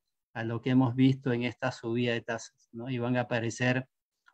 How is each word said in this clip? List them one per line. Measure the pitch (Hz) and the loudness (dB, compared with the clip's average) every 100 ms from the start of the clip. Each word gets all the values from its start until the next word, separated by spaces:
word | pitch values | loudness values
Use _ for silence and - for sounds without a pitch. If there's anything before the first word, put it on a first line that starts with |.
| _ _ _ | _ _ _
a | 113 | -8
lo | 113 117 | -4 -4
que | 135 | 2
hemos | 127 127 123 | 4 4 4
visto | 131 135 135 | 4 4 0
en | 120 | -2
esta | 123 - 131 | -2 -4 -6
subida | - 117 117 120 | -4 -4 -2 0
de | 117 | -2
tasas, | 117 113 - _ _ | -4 -8 -8 _ _
¿no? | 113 123 | -12 -6
Y | 123 | -4
van | 120 123 | 0 0
a | |
aparecer | 120 120 113 - 127 127 131 _ _ _ _ | 0 -2 -2 0 0 0 -2 _ _ _ _